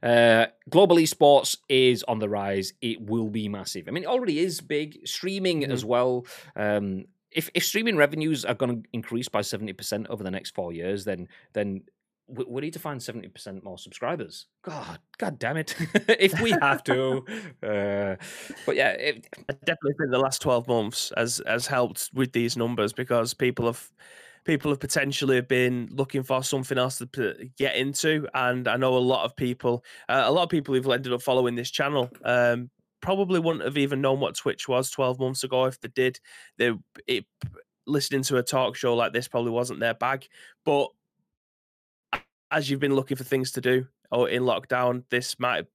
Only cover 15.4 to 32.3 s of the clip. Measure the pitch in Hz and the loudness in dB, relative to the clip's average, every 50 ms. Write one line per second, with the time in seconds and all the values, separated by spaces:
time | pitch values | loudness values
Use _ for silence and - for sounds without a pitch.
15.4 | - 113 143 160 160 - - - 170 156 - 202 - - 226 - 190 196 190 160 | -4 -4 -2 -2 -4 -6 -6 -6 -6 0 0 0 4 4 2 4 4 2 2 2
16.4 | 220 233 202 170 147 139 139 139 - - 127 127 135 131 131 135 95 - - 226 | 2 2 2 4 4 4 2 2 0 0 0 2 2 0 0 -2 -4 -8 -12 -12
17.4 | 208 175 131 _ - 113 107 101 98 101 101 101 101 98 95 - - - - - | -12 -14 -16 _ -6 -4 -2 -2 0 0 -2 -2 -2 -2 -4 -6 -10 -16 -16 -16
18.4 | - - - - - - 139 139 135 123 92 - 117 147 131 110 - _ - - | -14 -16 -16 -8 -4 -2 0 2 2 2 0 0 -4 -4 -4 -4 -8 _ -20 -18
19.4 | - - 139 - - - 165 160 - 139 143 - 156 135 123 127 135 131 135 - | -10 -10 -10 -6 -4 -4 -4 -2 -2 -4 -2 0 0 2 2 2 2 2 0 -2
20.4 | - 151 127 120 123 127 123 117 107 104 123 - - - - - 117 120 120 - | 0 2 2 2 2 2 0 0 0 0 -4 -6 -6 -4 -2 -2 -2 0 -2 -4
21.4 | - - 110 120 120 - 139 127 123 113 - - - - - 135 135 123 - 123 | -2 -2 -2 -2 -2 -2 0 0 0 0 -2 -6 -10 -8 -2 -2 -2 0 2 0
22.4 | 117 117 117 123 117 117 123 110 104 104 107 - 127 123 123 120 113 117 - _ | 0 0 0 -2 -2 -2 0 0 0 0 0 -4 -4 0 0 0 0 0 -2 _
23.4 | - 127 120 - 120 117 120 - - - _ _ - - - - - - - _ | 0 0 0 2 0 0 -2 -2 -10 -20 _ _ -20 -20 -20 -20 -20 -20 -20 _
24.4 | _ - 165 151 - 151 143 135 - 135 - 156 139 139 139 - - 135 131 127 | _ -2 0 0 2 0 -2 -2 -2 -2 0 0 0 0 -2 -2 2 2 2 2
25.4 | 123 131 135 127 127 123 127 123 120 - - 135 135 131 - 139 131 - 131 131 | 2 2 2 2 2 2 0 -2 -4 -6 -4 -4 -4 -2 -2 -6 -2 0 -2 -2
26.4 | 135 - - 135 131 - 139 131 127 131 131 - 120 123 - 139 123 98 - - | 0 -2 -2 -2 -2 -2 0 0 0 -2 -2 -6 -10 -10 -6 -2 -2 -2 -2 -6
27.4 | - 131 127 - 135 139 - - 131 139 139 - - 160 156 151 147 127 - 127 | -12 -16 -4 -2 -2 0 0 0 -2 -2 -2 -2 0 0 0 0 -2 -4 -4 -2
28.4 | 127 123 123 127 123 120 107 123 131 131 127 127 127 127 131 120 - 123 - - | 0 0 0 0 0 -2 0 2 2 4 4 4 4 4 2 2 0 -4 -4 -2
29.4 | 139 123 123 127 - 123 120 120 _ - - - - _ 123 135 131 110 139 175 | -2 -2 -2 0 0 0 0 0 _ -12 -20 -20 -4 _ 2 2 4 4 4 4
30.4 | 175 170 - 160 139 - 135 127 127 135 127 123 135 123 123 120 - - 127 127 | 2 2 0 -2 0 2 0 0 4 2 2 2 2 -2 -4 -2 0 2 2 4
31.4 | 127 120 120 120 120 123 - - 147 143 147 143 120 127 - - - - | 4 2 0 -2 -6 -6 -2 -2 -2 0 0 0 -2 -2 -4 -8 -2 0